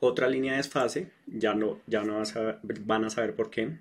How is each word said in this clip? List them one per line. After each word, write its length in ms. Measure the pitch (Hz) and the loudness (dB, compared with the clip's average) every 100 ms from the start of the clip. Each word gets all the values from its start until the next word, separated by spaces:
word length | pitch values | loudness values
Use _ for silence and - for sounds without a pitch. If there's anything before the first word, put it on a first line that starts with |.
otra 280 | 127 127 131 | 2 4 2
línea 240 | 135 135 | 2 0
de 60 | 135 | 0
desfase, 540 | 139 143 120 - 185 _ - | 0 0 2 0 -6 _ -10
ya 280 | 110 107 | 0 2
no, 260 | 107 107 - - | 4 0 -2 -2
ya 160 | 110 | 0
no 160 | 104 107 | 0 -2
vas 180 | 107 113 | -2 -2
a, 240 | 110 110 | -2 -4
van 420 | 104 107 104 110 | -8 -8 0 2
a 60 | 110 | 2
saber 240 | 120 110 | 0 -2
por 140 | - 107 | 0 -2
qué, 300 | - 110 - | -2 -4 -4